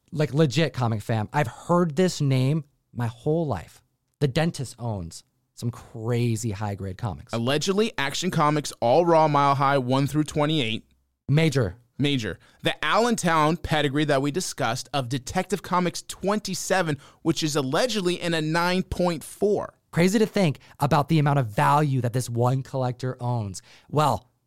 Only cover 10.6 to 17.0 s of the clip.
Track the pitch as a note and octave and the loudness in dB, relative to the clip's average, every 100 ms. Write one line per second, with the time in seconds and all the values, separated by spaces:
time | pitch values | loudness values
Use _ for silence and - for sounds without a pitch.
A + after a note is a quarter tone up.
10.6 | A2 A2 - _ _ _ - D3 D#3+ C3 | 0 -4 -8 _ _ _ 0 2 4 2
11.6 | A#2 - _ - C#3+ C#3 G#2+ - _ _ | -2 -4 _ -4 0 0 -2 -8 _ _
12.6 | D#3+ - D3 F#3 A#3+ A3+ F3 D#3+ D3+ F3 | -4 -2 0 2 2 0 2 2 2 0
13.6 | - D#3 D3 C#3+ D3+ C#3 D3 C#3+ - - | -2 0 0 0 2 2 0 -2 -6 -4
14.6 | B2+ B2 - C#3+ A#2+ C3+ - F#3 F#3 G3 | -4 -4 -4 -6 -4 -6 -4 -4 -4 -6
15.6 | - F3+ F3 - - - F#3 G#3+ - F3+ | -2 0 0 -4 -12 -6 -2 -2 -4 -8
16.6 | - F#3+ E3+ C#3+ | -2 0 0 -4